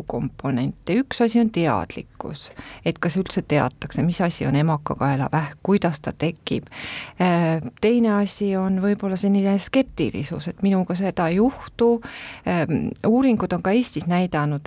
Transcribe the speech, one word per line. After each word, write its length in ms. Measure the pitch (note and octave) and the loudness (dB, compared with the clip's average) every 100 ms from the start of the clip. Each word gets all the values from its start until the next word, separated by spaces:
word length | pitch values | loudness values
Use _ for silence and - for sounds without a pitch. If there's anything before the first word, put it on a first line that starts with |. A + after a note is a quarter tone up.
| - | -2
komponente. 840 | A#2+ C3+ - C#3 B2 C#3 - - G#3 | -4 -4 -4 -2 0 -2 -4 -2 0
Üks 220 | C4+ - | 0 0
asi 160 | A#3 A#3 | 2 4
on 140 | A3+ | 2
teadlikkus, 920 | - E3 G#2 E2+ - - - - D3 - - - - | 2 2 0 -2 -10 -16 -14 -12 -12 -14 -18 -20 -8
et 160 | E3 - | -4 -2
kas 220 | E3+ F#3 | 0 0
üldse 220 | F#3 F#3+ | -2 -4
teatakse, 560 | - D3+ B2 - - - | 0 2 0 -2 -8 0
mis 180 | F3+ E3+ | 0 2
asi 220 | E3+ - C3+ | 0 0 0
on 80 | C#3+ | 2
emakakaelavähk, 1000 | D#3+ D3 - - C3+ C3+ C3+ D#3 D3 - | 2 0 -2 -2 0 0 0 -2 -2 -4
kuidas 380 | - G3+ E3+ D3 | 0 2 2 -2
ta 140 | C#3+ - | -6 -4
tekib. 540 | - - - - - - - - - - | -4 -4 -6 -6 -6 -12 -12 -12 -10 0
Äh, 400 | F3+ E3+ E3 E3 D#3 - | 2 4 2 0 -4 -2
teine 300 | G#3+ A#3+ A3+ | 2 4 4
asi 400 | G#3 G3+ - G3+ F#3+ | 2 0 -2 -2 0
on 220 | F#3+ F#3+ | 0 2
võib-olla 380 | G3+ G#3 G3 F#3+ | 0 0 -2 0
selline 380 | G3+ G3+ G3 G3 | 2 2 4 2
skeptilisus, 880 | - C4+ C4+ - C3+ - C#3+ D#3 E3+ | 2 0 0 0 -2 -2 -6 -6 -8
et 140 | - | -2
minuga 320 | G3 F#3+ F3+ F3+ | 2 2 2 -2
seda 300 | G3 F3+ E3 | -2 0 0
ei 80 | F3+ | 2
juhtu. 640 | B3 - - - A#3 A#3 - - - - - | 2 0 -8 0 2 2 -2 -16 -16 -8 -2
Ähm, 400 | F3 D#3 - - - - | 0 0 0 -2 -2 2
uuringud 460 | A#3 C4+ G#3+ F3+ | 4 4 2 0
on 100 | F3 | -2
ka 120 | F#3 A3+ | 2 2
Eestis 300 | A#3+ - E3+ | 0 -2 0
näidanud, 560 | F3 F3+ D#3 D3 D3 | 0 2 0 0 -2